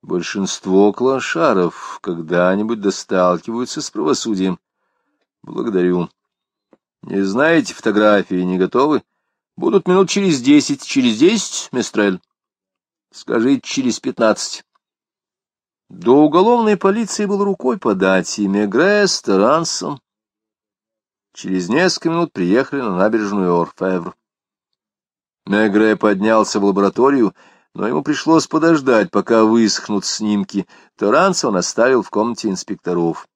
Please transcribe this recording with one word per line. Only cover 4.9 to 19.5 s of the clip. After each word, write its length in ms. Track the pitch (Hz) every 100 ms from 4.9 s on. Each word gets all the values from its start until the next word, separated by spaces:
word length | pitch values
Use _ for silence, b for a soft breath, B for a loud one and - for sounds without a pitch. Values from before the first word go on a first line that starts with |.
| _ _ _ _ _
"Благодарю. 680 | - - 120 95 90 90 85 _ _ _ _ _ _ _ _ _
Не 180 | - 98
знаете, 520 | 98 107 156 165 120 -
фотографии 680 | 113 104 107 101 90 92
не 160 | 90 92
готовы?" 460 | 92 120 143 139 _ _ _ _ _ -
"Будут 320 | - 196 170
минут 220 | 185 190
через 320 | - 196 143
десять". 420 | 120 147 - 139
"Через 360 | - 139 123 110
десять, 500 | 160 220 - - -
Местрель?" 480 | 131 113 107 101 92 _ _ _ _ _ _ _ _ _
"Скажите, 500 | - - 117 117 135
через 360 | - - 127 110
пятнадцать". 640 | 135 - 113 104 - - _ _ _ _ _ _ _ _ _ _ _ _ _
До 340 | 92 101 135
уголовной 540 | 151 160 202 240 214 208
полиции 480 | 202 208 220 - 208
было 180 | 202
рукой 360 | 202 190 247 113
подать, 580 | 120 95 95 95 87 -
и 100 | 101
Мегре 600 | 101 104 110 180 208 202
с 140 | -
Терансом 760 | - 95 107